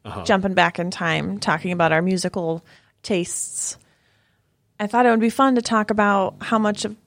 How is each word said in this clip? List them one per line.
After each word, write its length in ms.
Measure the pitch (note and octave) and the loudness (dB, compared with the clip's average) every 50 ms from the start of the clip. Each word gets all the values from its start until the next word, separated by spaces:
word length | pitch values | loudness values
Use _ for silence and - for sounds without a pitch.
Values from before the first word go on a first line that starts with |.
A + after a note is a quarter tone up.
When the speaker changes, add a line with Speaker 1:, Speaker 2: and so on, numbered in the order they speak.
| _ | _
Speaker 1:
Uh-huh. 180 | G#2 - G#2+ F2+ | -14 -12 -8 0
Speaker 2:
jumping 280 | - G#3+ F#3+ F#3 G3 F#3 | 0 0 2 2 0 2
back 260 | F3 E3+ E3+ - - | 2 2 2 0 -2
in 120 | E3+ F3 | -6 -6
time, 480 | - - F3+ E3 D#3+ D#3 D3 F3+ G3 G3+ | -6 -4 -4 -2 -2 -2 -2 -4 -6 -4
talking 320 | - - D#3 D#3+ - F#3 | -2 -2 -2 -2 -2 -4
about 200 | F3+ F3 E3+ D#3+ | -2 0 2 2
our 100 | D#3+ D#3+ | 2 2
musical 640 | F3 F#3 F#3+ F3+ - F#3 - G3 E3+ D#3+ E3 E3 - _ - _ _ _ _ _ - | 2 0 0 0 -2 -4 -4 -4 -4 -4 -6 -6 -8 _ -20 _ _ _ _ _ -6
tastes. 760 | - G#3+ F3 F3 - - - - - - - - - - - _ _ _ _ _ _ _ _ _ _ _ _ _ _ _ _ _ _ _ - | -4 -2 -2 -2 -4 -6 -8 -8 -8 -8 -8 -8 -8 -10 -12 _ _ _ _ _ _ _ _ _ _ _ _ _ _ _ _ _ _ _ -8
I 80 | G#3 G#3 | -6 -2
thought 180 | - A#3+ B3 | 2 4 4
it 60 | B3 | 6
would 80 | A3+ A3+ | 6 4
be 100 | A3 A#3 | 2 2
fun 260 | A3+ - C4+ C4+ C4 | 4 4 4 4 4
to 60 | A#3+ | 2
talk 300 | A#3 - A3+ G#3+ G#3+ - | 0 0 0 0 0 0
about 440 | A3 G#3 G#3 G3+ G3+ G3 F#3+ - - - | 2 2 2 4 2 2 0 0 -4 -6
how 160 | - - A#3 A3 | -4 -2 0 0
much 260 | A3 G#3 G#3 - - | 2 0 0 -2 -6
of 120 | G#3 G#3+ - _ | -8 -8 -12 _